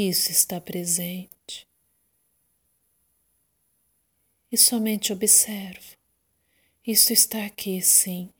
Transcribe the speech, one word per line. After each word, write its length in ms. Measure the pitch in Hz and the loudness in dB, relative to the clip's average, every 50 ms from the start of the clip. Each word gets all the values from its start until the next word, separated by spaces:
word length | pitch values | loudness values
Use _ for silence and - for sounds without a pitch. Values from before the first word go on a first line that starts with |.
| 202 | 0
isso 240 | 185 175 - - - | 0 0 0 -2 0
está 300 | 165 - - - 180 170 | 0 0 0 0 -2 -8
presente. 1080 | 170 - 175 180 175 175 170 180 175 175 180 185 190 - - _ _ - - - - _ _ _ _ _ _ _ _ _ _ _ _ _ _ _ _ _ _ _ _ _ _ _ _ _ _ _ _ _ _ _ _ _ _ _ _ _ _ _ _ _ _ _ _ _ _ _ _ _ _ _ _ _ _ _ _ - | -8 -8 -8 -6 -4 -4 -4 -4 -4 -6 -8 -10 -12 -16 -20 _ _ -18 -18 -18 -18 _ _ _ _ _ _ _ _ _ _ _ _ _ _ _ _ _ _ _ _ _ _ _ _ _ _ _ _ _ _ _ _ _ _ _ _ _ _ _ _ _ _ _ _ _ _ _ _ _ _ _ _ _ _ _ _ -4
E 60 | 240 | 0
somente 540 | 233 - - 247 226 220 220 214 202 - - | 2 2 2 2 0 -2 -2 -2 -2 -2 -4
observo. 840 | 202 185 214 208 - - - 220 208 202 196 185 175 - - - - _ _ _ _ _ _ _ _ _ _ _ _ _ _ _ _ _ - | -4 -2 2 4 4 4 4 2 -4 -12 -12 -14 -16 -18 -20 -20 -20 _ _ _ _ _ _ _ _ _ _ _ _ _ _ _ _ _ -6
Isso 260 | 233 214 208 - - | -2 2 4 4 4
está 340 | 226 - - - - 220 208 | 4 2 2 2 0 -6 -8
aqui, 360 | 208 - - - 202 185 185 | -8 -10 -8 -6 -4 -4 0
sim, 480 | 180 - - - - 190 180 180 180 196 _ _ | 2 4 4 4 4 2 -4 -10 -10 -12 _ _